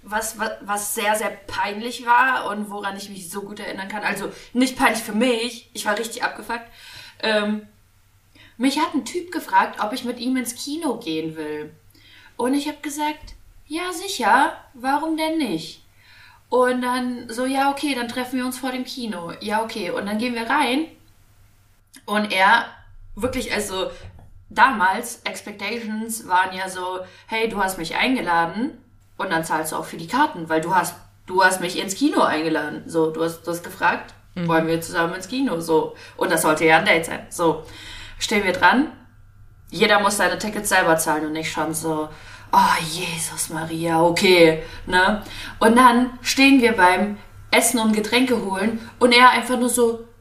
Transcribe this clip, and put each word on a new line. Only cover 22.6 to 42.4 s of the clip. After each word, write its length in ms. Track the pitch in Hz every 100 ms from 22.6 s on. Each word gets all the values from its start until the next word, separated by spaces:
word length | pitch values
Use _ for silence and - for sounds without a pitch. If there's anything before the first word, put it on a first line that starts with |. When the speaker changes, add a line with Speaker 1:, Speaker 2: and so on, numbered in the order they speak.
| - - - - - -
Speaker 1:
wirklich, 380 | 247 254 -
also 360 | 185 - 190 180 - - - - - -
damals, 720 | 208 - 220 180 208 240 -
Expectations 1040 | 196 196 - 208 202 233 214 214 226 - -
waren 260 | 180 190
ja 140 | 185 190
so, 320 | 185 196 185 - - -
„Hey, 220 | 220 226
du 80 | 196
hast 160 | 190 190
mich 180 | 165 -
eingeladen.“ 840 | 220 254 170 170 165 190 277 - _ _ _ -
Und 140 | 190
dann 140 | 165
zahlst 280 | 160 165 240
du 40 | 160
auch 80 |
für 120 | 160 165
die 120 | 165
Karten, 400 | 254 196 175 160
weil 120 | 160
du 140 | 160
hast, 220 | 180 170 - - _ -
du 160 | 185
hast 180 | 185 -
mich 180 | 175 165
ins 160 | 202
Kino 260 | - 285 359
eingeladen. 600 | - 156 160 156 151 156 -
So, 240 | 165 160
du 120 | 160
hast, 200 | 165 165 -
du 40 |
hast 120 | 165
gefragt, 520 | - - 170 233 - - -
Speaker 2:
Mhm. 140 | - 170
Speaker 1:
„Wollen 180 | 160 160
wir 140 | 165
zusammen 340 | - 175 170
ins 140 | 185 -
Kino?“ 320 | 254 269 165
So. 340 | 165 156 - - - -
Und 160 | -
das 100 | -
sollte 220 | 156 156
ja 140 | 165 160
ein 60 |
Date 220 | 202 165 -
sein. 200 | - -
So. 340 | - 165 160 - - - - - -
Stehen 260 | - 208
wir 80 | 190
dran. 380 | - 180 220 302 - - - - - - - -
Jeder 300 | 165 214 208
muss 160 | 202 208
seine 220 | 180 160
Tickets 300 | 214 208 202
selber 280 | 190 170 160
zahlen 300 | - 156 156
und 100 | 160
ich 140 | 160
schon 200 | - 156
so, 340 | 160 160 156 151 - - -